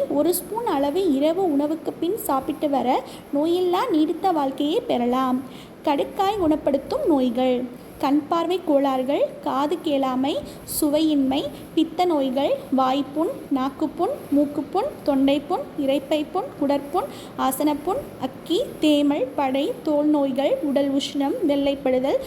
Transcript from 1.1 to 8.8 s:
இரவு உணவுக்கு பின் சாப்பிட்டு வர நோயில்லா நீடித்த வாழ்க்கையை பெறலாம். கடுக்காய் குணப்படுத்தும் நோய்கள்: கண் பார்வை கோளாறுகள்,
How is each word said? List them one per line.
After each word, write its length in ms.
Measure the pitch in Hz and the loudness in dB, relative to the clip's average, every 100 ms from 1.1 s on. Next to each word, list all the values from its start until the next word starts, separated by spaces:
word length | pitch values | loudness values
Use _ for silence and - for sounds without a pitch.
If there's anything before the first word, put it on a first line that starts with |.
| 269 | 2
இரவு 260 | 302 339 381 | 2 2 2
உணவுக்கு 400 | 277 294 320 - - | 2 0 -2 -6 -4
பின் 180 | 330 453 - | -2 -2 0
சாப்பிட்டு 440 | 269 262 285 302 | -2 -2 -2 0
வர 280 | 269 240 320 - - - 285 | 2 2 0 -2 -12 -4 0
நோயில்லா 480 | 320 349 359 359 494 | 2 2 2 2 2
நீடித்த 400 | 311 311 330 381 330 | 2 2 2 0 2
வாழ்க்கையை 420 | 269 269 294 415 480 | 0 0 0 0 0
பெறலாம். 500 | 254 240 247 262 254 - - - - 320 | 0 2 2 2 0 -4 -14 -18 -6 -2
கடுக்காய் 540 | 285 - - 381 427 | 0 -2 0 0 2
குணப்படுத்தும் 640 | 320 302 - 277 - 539 523 | 2 2 2 0 -2 -2 2
நோய்கள்: 440 | 285 254 233 254 247 247 - - - | 2 2 2 0 0 -2 -10 -18 -4
கண் 200 | 277 285 294 | 2 2 2
பார்வை 260 | 339 330 370 359 | 0 0 -2 2
கோளாறுகள், 560 | 277 | 2